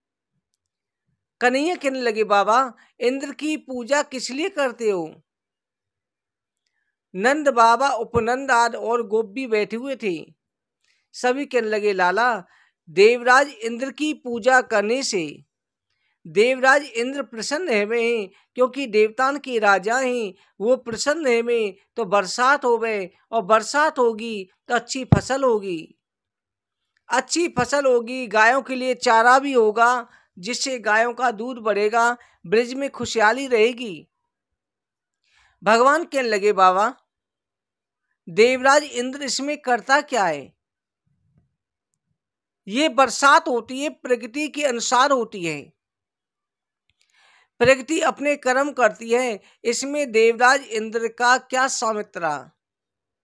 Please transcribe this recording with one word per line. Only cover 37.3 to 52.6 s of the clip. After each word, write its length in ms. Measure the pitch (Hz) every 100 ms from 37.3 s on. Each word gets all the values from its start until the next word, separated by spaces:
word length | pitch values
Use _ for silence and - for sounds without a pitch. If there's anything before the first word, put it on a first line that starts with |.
| _ _ _ _ _ _ _ _ _ -
देवराज 540 | 170 233 254 262 294
इंद्र 400 | 294 240 254 277
इसमें 360 | 277 - 277 294
करता 420 | 262 240 190 285
क्या 240 | 294 240
है? 280 | 185 143 131 _ _ _ _ _ _ _ _ _ _ _ _ _ _ _ _ _ _ _ _ _ -
ये 200 | 220 311
बरसात 600 | 240 254 - 277 311 320
होती 340 | 240 220 262
है, 60 | 294
प्रकृति 600 | 302 254 240 226 254 302
के 160 | 285
अनुसार 460 | 294 233 - 247 277
होती 340 | 269 220 202
है, 280 | 170 147 147 _ _ _ _ _ _ _ _ _ _ _ _ _ _ _ _ _ _ -
प्रकृति 420 | 247 262 - 320
अपने 360 | 302 - 285 285
कर्म 360 | 254 254 285
करती 380 | 262 226 - 233
है, 300 | 233 247 202 _ _
इसमें 480 | 226 220 277 294 277
देवराज 500 | 220 226 233 247 277
इंद्र 460 | 269 220 220 226 226
का 300 | 226 247 254
क्या 300 | - 254 262
स्वामित्व 520 | - 226 214 202 185
रहा?" 300 | 165 143 - _